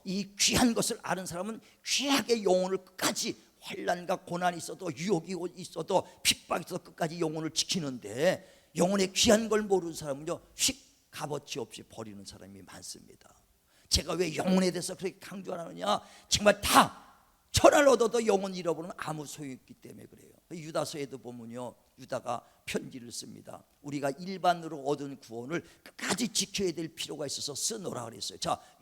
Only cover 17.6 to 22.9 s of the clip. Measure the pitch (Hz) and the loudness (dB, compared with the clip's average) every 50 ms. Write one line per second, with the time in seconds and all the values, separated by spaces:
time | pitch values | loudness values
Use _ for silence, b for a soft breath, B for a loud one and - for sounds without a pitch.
17.6 | - 349 - 311 285 277 254 214 233 220 - 240 233 214 196 196 196 196 190 180 | 8 8 10 10 8 8 8 6 4 2 2 0 2 2 2 2 0 -2 -6 -4
18.6 | 175 170 160 147 165 185 - - - 151 156 151 147 135 - - 151 135 131 117 | -2 -2 -2 -2 -4 -10 -10 -8 -6 -6 -6 -6 -8 -10 -10 -10 -10 -10 -10 -12
19.6 | _ - 123 _ - 113 - 113 113 113 - - - - - _ _ - 170 175 | _ -20 -20 _ -18 -18 -18 -16 -18 -20 -20 -20 -20 -20 -20 _ _ -14 -12 -12
20.6 | 147 156 - 165 147 - - 151 143 127 135 127 101 123 123 120 113 113 117 123 | -8 -4 -2 -2 -2 -2 -4 -6 -8 -8 -8 -12 -12 -12 -12 -12 -12 -12 -10 -8
21.6 | 123 117 - _ _ _ _ - 131 - 135 120 - 123 120 - - b b b | -10 -10 -12 _ _ _ _ -18 -10 -6 -6 -6 -4 -4 -6 -6 -6 b b b
22.6 | b - - - 160 139 | b -4 -4 -4 -4 -6